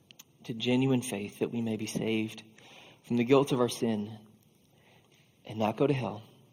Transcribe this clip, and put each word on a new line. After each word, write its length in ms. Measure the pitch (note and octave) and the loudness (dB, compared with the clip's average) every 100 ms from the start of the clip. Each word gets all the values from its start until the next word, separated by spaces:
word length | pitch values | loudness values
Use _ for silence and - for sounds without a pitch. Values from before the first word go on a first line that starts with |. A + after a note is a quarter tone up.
| - - - _ | -20 -20 -20 _
to 100 | - | -10
genuine 480 | A2+ A#2+ B2+ C3+ B2+ | -4 0 2 4 2
faith, 360 | - G2+ G#2 - | 0 -6 -6 -4
that 140 | - | -4
we 80 | A#2 | -2
may 160 | A2+ A2 | -2 -4
be 100 | A2 | -4
saved 560 | - G#2+ A2 A2 - - - - - - - | -4 -2 -2 -2 -8 -20 -20 -20 -20 -20 -16
from 120 | - A#2+ | -4 0
the 80 | |
guilt 260 | A#2 C3+ C#3 | 4 4 4
of 100 | C3 | 2
our 80 | A#2+ | 0
sin 420 | - A#2 G#2+ G#2 A2 - - _ _ _ _ _ _ _ _ _ _ - | 0 -2 0 -4 -10 -18 -20 _ _ _ _ _ _ _ _ _ _ -12
and 120 | A2 | -2
not 180 | G#2+ A2+ | 0 2
go 100 | C#3+ | 2
to 80 | |
hell, 280 | C3+ G#2+ G#2 - - - | 2 -2 -8 -14 -20 -20